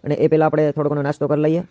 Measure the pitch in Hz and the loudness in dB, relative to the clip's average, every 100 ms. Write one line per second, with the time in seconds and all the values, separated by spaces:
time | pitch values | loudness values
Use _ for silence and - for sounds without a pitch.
0 | - 147 120 156 156 151 151 143 143 147 | -4 0 2 2 2 2 0 0 -2 -2
1 | 143 147 143 147 156 160 180 | -4 -2 0 0 2 0 -4